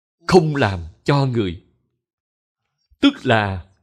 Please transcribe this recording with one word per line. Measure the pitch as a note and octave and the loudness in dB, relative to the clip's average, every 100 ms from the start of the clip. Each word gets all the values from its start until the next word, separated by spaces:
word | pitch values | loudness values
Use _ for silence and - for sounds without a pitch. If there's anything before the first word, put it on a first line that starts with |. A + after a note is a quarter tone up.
| _ _ E3+ | _ _ 2
không | F3+ D#3 C#3+ | 2 2 0
làm | G#2+ F#2 E2 - | -2 -2 -10 -8
cho | - C#3+ C3+ | -2 0 0
người. | A#2 F#2+ F#2 _ _ _ _ _ _ _ _ _ _ _ _ _ _ | -2 -4 -6 _ _ _ _ _ _ _ _ _ _ _ _ _ _
Tức | C#4 - B2+ | 0 0 0
là | A2+ G2+ F#2 - _ | 0 0 -6 -12 _